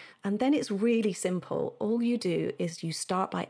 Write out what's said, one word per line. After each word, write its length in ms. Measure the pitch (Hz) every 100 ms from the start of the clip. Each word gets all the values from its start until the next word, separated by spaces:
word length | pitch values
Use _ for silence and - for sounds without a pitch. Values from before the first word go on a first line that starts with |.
| - -
And 160 | 202 208
then 140 | 254
it's 180 | 294 269
really 440 | 196 226 226 214
simple. 640 | 180 180 180 - - - -
All 240 | 208 233
you 160 | 233 240
do 340 | 190 160 160 -
is 240 | 175 165
you 100 | 165
start 380 | 156 - 185 190
by 160 | - -